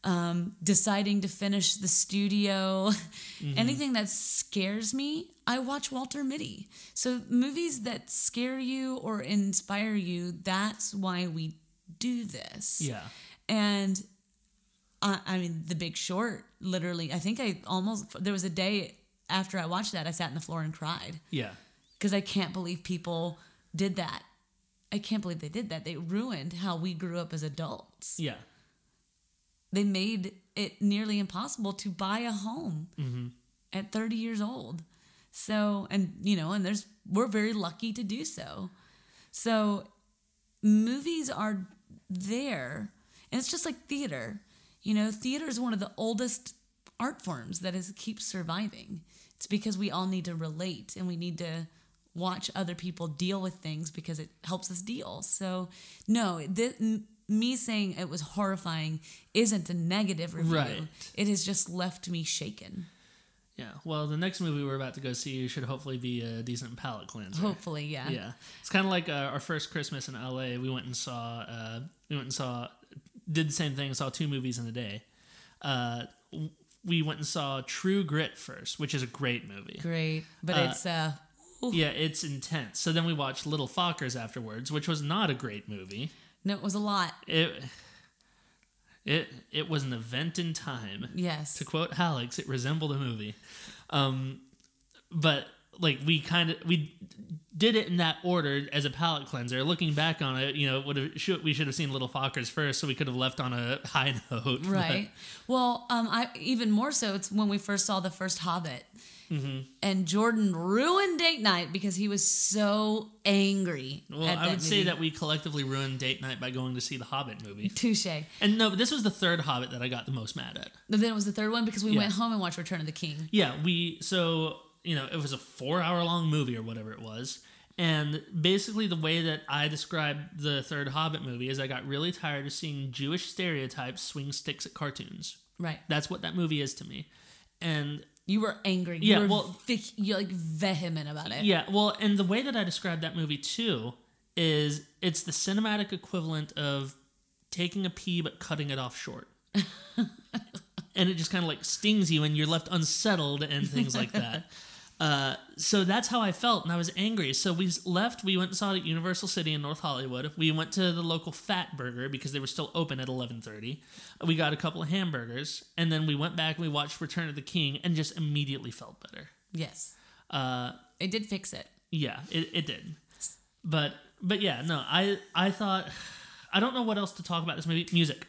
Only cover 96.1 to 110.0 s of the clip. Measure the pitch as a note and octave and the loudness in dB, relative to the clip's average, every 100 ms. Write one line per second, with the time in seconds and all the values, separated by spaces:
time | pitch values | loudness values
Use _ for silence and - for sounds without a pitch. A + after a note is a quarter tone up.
96.1 | E3 - E3+ E3 E3+ E3 F3 D3+ - - | 2 4 2 2 0 2 2 2 -8 -18
97.1 | - G#3+ D#3+ _ D#3+ A3 A3 - F3 E3 | -16 -12 -12 _ 4 6 6 4 4 2
98.1 | D#3 F3+ F3+ D3 C#3 C#3+ C#3+ C#3+ B2+ E3+ | 2 2 2 2 0 0 0 0 0 0
99.1 | D3+ C#3 C3+ A#2+ B2+ C#3 E3+ E3+ D3 D#3+ | 0 -4 -6 -2 0 2 2 2 4 2
100.1 | D#3 C#3+ C3 C3+ C#3+ C#3 C3 C#3 C#3+ C#3 | 2 0 0 0 2 2 2 0 -2 -2
101.1 | D3+ - F3+ D#3+ C#3 D3 C3 D3 C3+ B2+ | -2 0 0 2 2 2 0 0 -2 -2
102.1 | C3+ C3 C3+ A#2+ - D3 C3 D3 C3 C#3 | -2 -2 -2 -4 0 0 0 0 0 0
103.1 | B2 C3 - B2+ A#2+ A#2+ C3+ - D3 C3+ | 0 0 0 -2 0 0 -2 0 2 2
104.1 | A#2+ - A#2 A#2+ B2+ E3+ F#3+ E3 F#3 G#3 | 0 -4 -2 0 0 2 2 2 0 -2
105.1 | - - - - B3+ B3 A#3 - A#3+ A3+ | -10 -16 -16 0 4 4 2 0 0 2
106.1 | A#3 B3 - - B3 A#3 G#3 C4+ C#4+ A3 | 2 0 -2 0 2 6 4 4 2 2
107.1 | G3 G3 G3+ G#3+ G3+ G3+ G3+ G3 G3 F#3 | 0 0 2 4 2 2 0 2 2 0
108.1 | - F#3 - E3 E3+ E3 B2+ - - - | -4 -2 -2 0 -2 -2 -8 -12 -20 -20
109.1 | - - D3+ C#3 C3 C3 - G3 F#3+ | -20 -4 -4 -2 -4 -8 -2 0 2